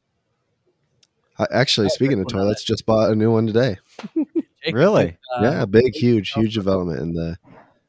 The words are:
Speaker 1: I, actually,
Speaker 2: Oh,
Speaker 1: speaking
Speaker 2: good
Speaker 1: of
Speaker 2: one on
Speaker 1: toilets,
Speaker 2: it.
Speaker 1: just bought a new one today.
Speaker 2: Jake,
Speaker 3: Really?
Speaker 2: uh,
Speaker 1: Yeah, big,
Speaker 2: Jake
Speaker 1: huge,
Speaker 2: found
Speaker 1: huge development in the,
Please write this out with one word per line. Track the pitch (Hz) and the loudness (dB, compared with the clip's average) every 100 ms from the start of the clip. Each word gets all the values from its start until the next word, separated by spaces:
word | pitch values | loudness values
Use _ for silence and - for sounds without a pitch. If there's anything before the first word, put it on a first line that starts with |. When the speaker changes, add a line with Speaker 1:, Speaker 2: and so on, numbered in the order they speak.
| _ _ _ _ _ _ _ _ _ _ _ _ _ - | _ _ _ _ _ _ _ _ _ _ _ _ _ -6
Speaker 1:
I, | 107 | -2
actually, | 110 120 - 101 | 0 0 0 0
Speaker 2:
Oh, | |
Speaker 1:
speaking | - 135 117 | 0 0 0
Speaker 2:
good | |
Speaker 1:
of | 92 | -4
Speaker 2:
one | 101 | -2
on | 101 | -2
Speaker 1:
toilets, | 107 | -2
Speaker 2:
it. | - | -4
Speaker 1:
just | 107 - | -4 0
bought | 110 107 | 2 2
a | 110 | 2
new | 110 | 2
one | 113 113 | 2 2
today. | 107 127 90 _ - - 330 285 339 - _ | 2 0 -2 _ -18 -10 -6 -4 -4 -8 _
Speaker 2:
Jake, | 160 127 | -4 2
Speaker 3:
Really? | 180 190 90 87 - 127 | 2 4 0 -4 -10 -2
Speaker 2:
uh, | |
Speaker 1:
Yeah, | 123 175 113 | 0 0 2
big, | 107 127 | 4 4
Speaker 2:
Jake | 107 | 2
Speaker 1:
huge, | 120 113 92 | 2 2 0
Speaker 2:
found | - 110 | -2 -2
Speaker 1:
huge | 110 | -2
development | 98 95 90 69 | -2 -2 -2 -4
in | 80 | -4
the, | 85 82 85 _ - - _ | -4 -6 -8 _ -20 -20 _